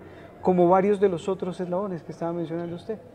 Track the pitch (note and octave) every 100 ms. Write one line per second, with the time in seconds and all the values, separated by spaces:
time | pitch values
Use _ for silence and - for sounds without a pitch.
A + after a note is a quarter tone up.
0 | - - - - - F3+ F3 F#3+ G3 G3+
1 | G3 E3 F#3+ F#3 F3+ F3 F3+ F3 G3+ E3+
2 | - D3+ E3+ E3+ D#3+ E3 E3+ F3 - G#3+
3 | -